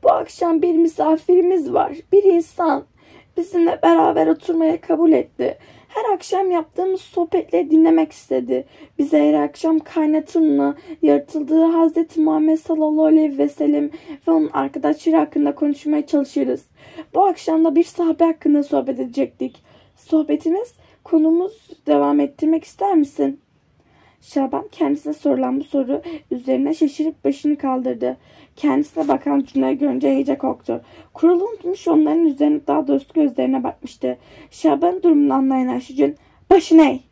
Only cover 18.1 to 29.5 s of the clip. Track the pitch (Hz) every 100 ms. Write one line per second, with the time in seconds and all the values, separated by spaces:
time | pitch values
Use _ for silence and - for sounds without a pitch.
18.1 | 320 330 320 302 294 285 285 254 247 262
19.1 | 240 262 _ 262 - _ _ _ _ -
20.1 | 320 294 294 330 359 494 _ _ _ -
21.1 | 330 311 330 381 - _ - - 294 285
22.1 | 294 285 - 311 320 - - 392 349 277
23.1 | - 277 277 _ _ _ _ _ _ _
24.1 | _ _ 285 269 277 427 - 294 294 294
25.1 | 302 294 262 254 269 294 285 247 285 349
26.1 | 320 _ 247 254 262 285 320 302 - 311
27.1 | 311 277 277 294 294 269 262 254 240 247
28.1 | 254 _ - _ _ 294 269 294 320 294
29.1 | 269 285 285 269